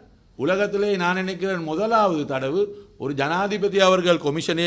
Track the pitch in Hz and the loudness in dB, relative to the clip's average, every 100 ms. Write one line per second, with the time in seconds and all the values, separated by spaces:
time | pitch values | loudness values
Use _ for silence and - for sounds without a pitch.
0 | - _ _ - 147 190 202 202 208 190 | -20 _ _ -6 -2 0 0 0 0 0
1 | 175 185 185 170 196 185 156 160 220 226 | 0 0 -4 -4 -4 -4 -4 -2 0 2
2 | 202 156 131 131 135 180 208 - - - | 2 0 -2 -4 -2 -2 -2 -6 -20 -10
3 | 139 139 143 175 202 208 196 190 185 185 | -6 -2 -2 0 -2 -2 0 4 4 4
4 | 175 165 143 156 - 165 | 4 2 2 -2 -2 0